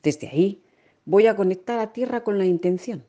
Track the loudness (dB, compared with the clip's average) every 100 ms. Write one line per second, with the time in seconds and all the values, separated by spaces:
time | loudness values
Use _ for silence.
0 | -2 -4 -6 0 0 0 _ _ _ _
1 | 0 4 4 4 0 -2 -6 -6 -6 -6
2 | -6 -4 -4 -2 0 0 0 -2 -6 -12